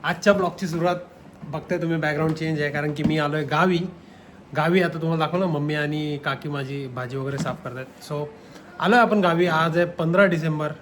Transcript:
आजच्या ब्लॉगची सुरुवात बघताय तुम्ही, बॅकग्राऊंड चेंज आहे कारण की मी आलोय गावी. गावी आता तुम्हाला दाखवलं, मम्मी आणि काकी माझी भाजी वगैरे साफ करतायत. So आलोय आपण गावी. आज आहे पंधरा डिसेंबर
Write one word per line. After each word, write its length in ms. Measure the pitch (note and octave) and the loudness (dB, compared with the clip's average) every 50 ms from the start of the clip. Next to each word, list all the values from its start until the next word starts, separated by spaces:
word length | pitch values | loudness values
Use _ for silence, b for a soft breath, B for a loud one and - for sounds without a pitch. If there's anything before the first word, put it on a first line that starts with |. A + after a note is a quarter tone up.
| - | -2
आजच्या 300 | D3+ F3+ - - G#3 G3+ | -4 -4 0 4 4 4
ब्लॉगची 340 | F#3+ F#3 F3 - - G3 F3+ | 4 4 -2 -2 -4 -6 -4
सुरुवात 280 | D#3+ E3+ E3 F3+ F3+ F3 - - - - - - - - - C#3+ | -2 0 0 0 0 -2 -4 -14 -20 -20 -20 -20 -20 -18 -14 -10
बघताय 300 | C#3+ D#3+ - - F#3 F3 | -10 -10 -6 -4 -4 -2
तुम्ही, 200 | E3 E3 E3 E3 | 0 0 -2 0
बॅकग्राऊंड 360 | D#3 D3+ D3+ D3 D#3 D#3+ D#3+ | 0 -2 -2 0 0 0 0
चेंज 280 | D#3+ D#3+ D#3+ D#3+ D3 | 0 -2 -2 -2 0
आहे 80 | D3 D3 | -2 -2
कारण 240 | C3+ D3 D3 D3+ D3+ | -2 -2 -2 -2 -4
की 100 | C#3+ D3+ | 0 0
मी 140 | - D#3 D#3 | 0 2 2
आलोय 260 | D3+ D3 D3 D#3 D3+ | 0 0 0 -2 -2
गावी. 360 | C3 D3+ D3+ F3 F#3 F#3 E3+ F3 F#3+ - B B B B B B B B B B B - D3+ | 0 2 2 4 4 4 2 0 -4 -8 B B B B B B B B B B B -4 0
गावी 240 | D3+ E3 F3 F#3+ | 0 4 4 4
आता 200 | F3+ E3+ E3+ E3 | 2 2 0 -2
तुम्हाला 240 | D#3 D#3+ E3 D#3+ D#3+ | -2 -2 0 0 0
दाखवलं, 200 | D3+ D#3+ F3+ F#3+ | 0 0 0 0
मम्मी 300 | F#3 D#3 D3 D3 D3 D3+ | 0 0 -2 -2 -2 -2
आणि 420 | D3+ D3 D3 D3+ D3+ D3+ D3+ D3 C#3+ | -2 -2 -2 -2 -2 -2 -4 -4 -4
काकी 320 | C#3+ D3+ C#3 C3+ - D3+ | -4 -4 -4 -4 -6 -6
माझी 380 | C#3+ C#3+ C#3 C3 C#3 C#3 C#3 C3 | -6 -6 -6 -6 -6 -8 -8 -8
भाजी 300 | B2 B2+ B2+ B2 B2+ C3+ | -8 -8 -8 -6 -6 -6
वगैरे 200 | C3+ C3+ C#3 C3+ | -6 -4 -4 -4
साफ 260 | - C3+ B2+ - - | -4 -4 -6 -6 -8
करतायत. 220 | C3+ A#2+ B2+ C3 - - - - - | -12 -12 -12 -14 -14 -16 -20 -12 -8
So 140 | D3+ D3 D3 D3 - B B B B B B B B - | -8 -8 -8 -8 -12 B B B B B B B B -2
आलोय 200 | - F3 A3 B3 | 2 4 6 6
आपण 200 | A#3 G#3+ G#3+ G#3+ | 6 6 4 2
गावी. 280 | F#3+ F3+ E3 E3 F3+ F3+ | 4 4 4 4 2 2
आज 300 | D#3+ D#3 D#3+ E3 D#3+ E3+ | 2 2 2 2 2 2
आहे 80 | F3 | 0
पंधरा 400 | F3 F3 - E3+ D#3+ E3+ F#3 G3+ | 0 0 -2 -2 2 4 4 4
डिसेंबर 440 | F#3+ E3+ E3 D#3 E3 D3+ D3+ D3+ D3+ D3+ - | 4 4 2 0 -2 -2 -2 -4 -6 -6 -8